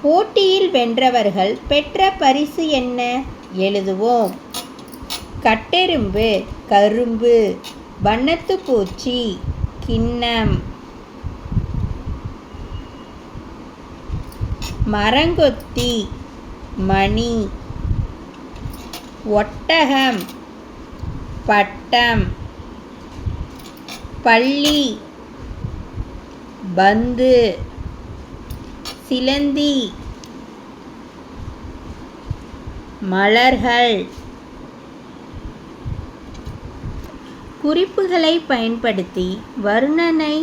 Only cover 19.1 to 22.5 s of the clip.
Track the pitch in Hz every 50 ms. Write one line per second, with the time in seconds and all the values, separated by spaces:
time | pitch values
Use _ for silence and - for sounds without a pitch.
19.1 | - - - 214 208 208 214 214 - - - - 320 330 302 262 277 269 269 262
20.1 | 240 196 175 - - - - - - - - - - - - - - - - -
21.1 | - - - - - - - - 208 208 202 - - - - - - 240 240 240
22.1 | 233 214 - - - - - -